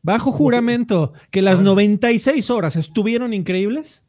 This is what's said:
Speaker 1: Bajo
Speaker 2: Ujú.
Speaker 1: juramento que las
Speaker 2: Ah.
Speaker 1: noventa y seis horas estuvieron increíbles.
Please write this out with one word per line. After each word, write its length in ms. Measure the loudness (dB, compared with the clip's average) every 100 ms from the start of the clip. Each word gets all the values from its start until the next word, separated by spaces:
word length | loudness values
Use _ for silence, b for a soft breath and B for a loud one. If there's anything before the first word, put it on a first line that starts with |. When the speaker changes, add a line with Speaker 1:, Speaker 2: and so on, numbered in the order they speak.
Speaker 1:
Bajo 300 | 0 0 -2
Speaker 2:
Ujú. 80 | 0
Speaker 1:
juramento 720 | 0 2 0 -2 -2 -2 -2 B B
que 120 | 0
las 180 | 2 4
Speaker 2:
Ah. 20 |
Speaker 1:
noventa 500 | 4 4 2 2 0
y 80 | 0
seis 300 | 0 -2 -2
horas 260 | -2 -2 -4
estuvieron 580 | -4 -2 -2 -2 -4
increíbles. 720 | -6 -4 -2 -2 -4 -10 -20